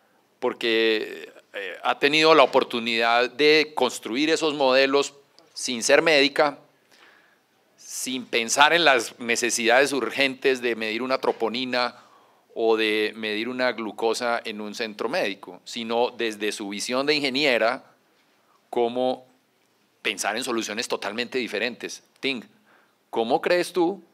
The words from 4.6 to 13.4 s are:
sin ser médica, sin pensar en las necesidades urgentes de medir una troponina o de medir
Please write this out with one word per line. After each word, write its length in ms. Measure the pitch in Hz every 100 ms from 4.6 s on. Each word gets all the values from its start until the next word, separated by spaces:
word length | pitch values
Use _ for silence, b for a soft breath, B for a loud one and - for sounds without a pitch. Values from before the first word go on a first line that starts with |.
| 135 131 135 143 139 - _ _ _
sin 280 | - - 120
ser 200 | 110 143
médica, 560 | 165 147 139 139 151 143 - _ b b b b b b _ _ _ _
sin 480 | - - - 127 117
pensar 480 | 117 113 127 147
en 100 | 165
las 340 | 156 131 110 -
necesidades 760 | 120 117 120 110 113 120 139
urgentes 680 | 139 113 - 135 131 139 131
de 160 | 120 110
medir 240 | 110 110
una 160 | 127 131
troponina 800 | 123 110 110 120 127 123 120 b b b b b _
o 220 | - 113 110
de 380 | 110 107 107 107
medir 320 | 110 104